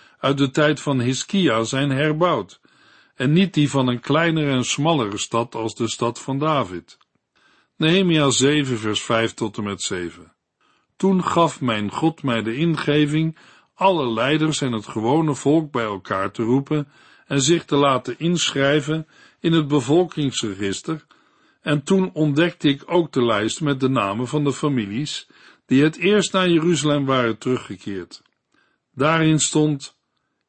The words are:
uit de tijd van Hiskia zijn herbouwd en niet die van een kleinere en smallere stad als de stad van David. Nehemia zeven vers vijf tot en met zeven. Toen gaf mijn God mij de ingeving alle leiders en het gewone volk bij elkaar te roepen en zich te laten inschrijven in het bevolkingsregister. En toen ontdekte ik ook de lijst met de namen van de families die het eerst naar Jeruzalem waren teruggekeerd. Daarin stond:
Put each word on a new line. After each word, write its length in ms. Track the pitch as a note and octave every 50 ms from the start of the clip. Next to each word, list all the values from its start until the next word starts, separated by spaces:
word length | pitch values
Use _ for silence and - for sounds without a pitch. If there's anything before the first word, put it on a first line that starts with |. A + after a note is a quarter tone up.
| - _ _ _
uit 200 | - C3 C#3+ C#3
de 120 | C#3 C3
tijd 300 | - D#3+ D3+ D3+ D3+ D3
van 200 | - D3+ C#3 C3
Hiskia 640 | A#2 B2 C3 B2+ - - - G3 F3+ C#3+ A2 A2+
zijn 280 | A2+ A2 - C3+ C#3+ C#3+
herbouwd 720 | C3+ C3 D3+ D#3 D3+ D#3 F3 F3+ D#3+ A#2 F#2+ - - _ _ _ _ _ _ _ _ _ _ _ _
en 180 | _ B2+ C#3+
niet 220 | D3+ F3 G3+ F3+ -
die 160 | D3+ D3 C3+
van 180 | - C#3 B2+ B2+
een 120 | A#2+ A#2+
kleinere 500 | - - C#3 D#3 E3 E3+ D#3+ D#3+ D3+ C#3+
en 140 | C3+ B2+ B2
smallere 540 | - - - C#3+ E3 E3+ D3 A2+ G2+ G2+ G2+
stad 360 | - - - A#2 A#2 - -
als 200 | A2+ A2+ A2 -
de 140 | - A#2+ A2
stad 320 | - - A#2+ A#2 A#2 -
van 180 | - - C3+ C#3
David. 600 | D3+ D#3 D#3 C#3 A#2 F2 F#2 E2+ - _ - _ _ _ _ _ _ _ _ _ _ _ _ _ _ _ _
Nehemia 540 | _ D#3 D#3 E3+ G3 F#3+ F3 E3 D#3 C#3+ C#3
zeven 480 | A#2+ B2 C3 C#3 D3 D3+ C#3+ C3 B2 A2
vers 240 | G#2+ G#2+ G#2 -
vijf 320 | - - A#2+ A2+ A2+ A2 -
tot 220 | - A#2 G#2+ G#2
en 80 | - G#2
met 180 | G2+ G2+ -
zeven. 500 | - - G2+ F2+ F2 E2+ D#2+ E2+ E2+ - _ _ _ _ _ _ _ _ _ _ _ _ _
Toen 280 | _ - F#3+ F#3+ F#3 E3+
gaf 360 | - - E3+ E3+ D3+ - -
mijn 300 | C#3 B2 A2+ G#2 G#2 G2
God 320 | - - D#3 E3 D#3+ -
mij 200 | - C3+ A#2+ A2+
de 140 | G#2 A2+ A2+
ingeving 800 | C3+ E3 E3+ D#3+ - - D3 C#3+ D3+ D3+ C#3+ D3+ D#3 D#3+ D#3+ D#3 - - - - _ _ _ _
alle 380 | - F3+ G3 F#3 D#3+ C3+ A#2+
leiders 480 | A2+ A2 A#2+ C#3 D#3 D#3 D#3 D#3 D3 -
en 120 | D3 B2+
het 140 | A#2 A2 G#2
gewone 480 | - - A2 G#2+ A#2 C#3 D#3+ D#3+ D3+ C#3
volk 360 | - - C#3 D3+ E3 D#3+ D3
bij 140 | - B2 A2+
elkaar 460 | G#2+ G2+ F#2+ F2+ - G#2 F#2+ G2 G2+
te 120 | - -
roepen 460 | A2+ A2 B2+ C#3 C#3 - D#3 D3+ D3 - _ _ _ - - _ _
en 140 | _ C#3+ C#3+
zich 240 | B2+ D3 E3+ E3 -
te 120 | - D3+
laten 420 | C#3 C#3+ C#3 C3 B2+ - B2+ A#2+ -
inschrijven 880 | D3+ E3+ F3+ D#3+ - - - C#3 C#3 C#3 D3 D#3 B2+ D3 D#3 D#3+ D#3 - _ - - - _ _
in 120 | - E3
het 160 | E3 E3 D3+ C#3
bevolkingsregister. 1400 | D3 D3 A#2 B2 D3+ F3 F3+ D#3+ - E3 D3 C3+ - - - G#2+ F#2+ F#2+ G#2 G2 F#2+ - - - D#3+ D3+ - _ _ _ _ _ _ _ _ _ _ _
En 220 | _ - D3 D3
toen 280 | - - G3 F#3+ F#3 F3+
ontdekte 560 | - D3+ D#3 D3+ C#3 D3 E3+ E3+ - - - D3
ik 140 | C#3 C#3 -
ook 260 | - E3 F3+ E3+ D3
de 120 | - C3+ A#2+
lijst 360 | A#2 A2 G2+ G#2+ A2+ - -
met 200 | D#3+ C#3+ C#3+ C3
de 80 | C3 B2+
namen 400 | C3+ B2 G2+ G2 G2+ A2+ B2+ A#2+
van 160 | D3 D3+ D3
de 80 | C#3+
families 760 | C3 - - D3 C#3+ B2 G#2+ G2 G#2 A#2+ D3+ D3 - - - _ _ - - - - _ _
die 160 | _ B2+ C3+
het 140 | D3 D#3 D#3
eerst 360 | - E3+ G3 G#3 G#3 F#3 -
naar 160 | - F#3+ F#3 F3+
Jeruzalem 560 | E3+ D#3+ D#3 F3 F3 C#3 C#3 D3+ D3 D3 C#3
waren 340 | C3+ C3 C3 A#2+ A2+ A2 -
teruggekeerd. 840 | - B2+ B2 A#2+ - - G2+ F2+ - G#2 G2 F#2 E2+ - - - _ _ _ _ _ _ _ _ _ _ _ _ _ _ _
Daarin 440 | - C3+ D3+ E3 E3 D#3+ D#3 D#3 D3
stond: 580 | - - - D3+ D3+ D3+ D3 C#3 - - - _ _ _ _ _ _ _ _ _ _